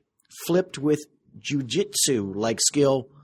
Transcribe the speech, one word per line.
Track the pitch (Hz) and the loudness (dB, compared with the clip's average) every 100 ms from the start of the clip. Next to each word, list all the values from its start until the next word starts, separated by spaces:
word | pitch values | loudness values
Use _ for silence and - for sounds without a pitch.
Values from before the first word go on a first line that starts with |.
| _ _ _ - - | _ _ _ -10 0
flipped | 175 180 - | 0 0 -2
with | 147 151 - _ _ 104 | 0 0 -2 _ _ -16
jujitsu-like | 104 139 123 139 208 - - 120 98 98 113 107 | -6 -4 -2 -2 -2 0 0 0 -2 -2 -2 0
skill | - 143 139 135 - - | 0 2 2 2 -4 -16